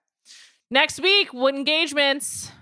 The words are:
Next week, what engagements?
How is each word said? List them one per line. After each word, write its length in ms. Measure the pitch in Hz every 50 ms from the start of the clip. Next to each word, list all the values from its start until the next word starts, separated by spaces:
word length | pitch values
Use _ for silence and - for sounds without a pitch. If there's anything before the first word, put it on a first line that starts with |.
| _ _ _ _ _ - - - - - _ _ _ _
Next 300 | 233 262 302 302 - -
week, 340 | 269 370 392 403 370 - -
what 220 | 247 254 269 277
engagements? 960 | 277 277 269 311 311 339 302 285 294 285 277 269 285 - - - - - - - -